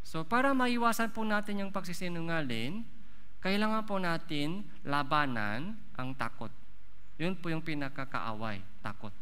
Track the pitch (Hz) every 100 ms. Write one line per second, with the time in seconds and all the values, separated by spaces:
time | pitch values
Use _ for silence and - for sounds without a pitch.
0 | - 160 165 240 277 262 247 240 233 220
1 | 226 220 214 208 208 202 196 196 175 175
2 | 185 170 165 165 139 113 120 208 226 -
3 | - - - - 185 202 214 220 214 196
4 | 180 165 - 151 147 190 208 - - 143
5 | 139 151 143 117 104 110 175 220 - -
6 | 127 135 113 - 113 - - - - -
7 | - - 165 190 170 160 156 147 135 -
8 | 131 123 95 107 110 98 92 - 110 104
9 | 107 -